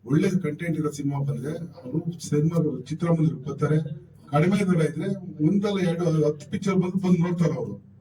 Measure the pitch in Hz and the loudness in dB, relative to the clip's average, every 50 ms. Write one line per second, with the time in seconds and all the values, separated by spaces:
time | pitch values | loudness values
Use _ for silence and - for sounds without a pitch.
0 | 101 113 139 165 190 196 180 - - 151 147 - 165 170 160 151 151 147 - - | _ 2 2 4 4 4 2 2 0 0 -4 -4 -4 -4 -2 -2 -2 -4 -4 -4
1 | 143 143 143 139 139 143 123 113 123 147 160 170 165 - - - - 127 139 156 | -4 -2 -2 -2 -2 -2 -4 -4 -4 -6 -6 -8 -8 -12 -14 -16 -14 -6 -6 -4
2 | - 165 - - - - 147 147 156 165 170 165 151 147 127 - - - 156 160 | -4 -4 -8 -8 -6 -2 0 2 2 2 2 2 0 0 -2 -4 -8 -8 -6 -4
3 | 170 170 165 160 151 135 127 - - 147 143 - 151 139 151 160 - - - - | 0 2 2 4 4 2 0 -2 -8 -8 -4 -2 0 2 2 0 0 -2 -8 -12
4 | - - - - - - - 147 170 185 202 196 202 185 175 160 156 147 135 151 | -14 -20 -20 -20 -14 -2 2 2 4 4 4 2 2 2 2 2 2 0 0 -2
5 | 175 196 196 - - - - - 151 170 196 202 202 208 202 190 175 165 165 165 | -4 -4 -4 -4 -6 -12 -6 0 2 2 2 2 2 0 0 0 0 0 0 0
6 | 175 165 156 156 151 151 151 - - - - - - 196 190 185 175 180 185 185 | 0 2 2 2 2 2 0 -2 -8 -8 -8 -4 -2 0 2 2 2 0 0 0
7 | - 185 180 165 170 180 175 165 165 147 - - 113 104 98 - - - - - | 4 4 4 4 4 0 2 2 2 0 0 -2 -6 -8 -8 -10 -14 -20 -20 -20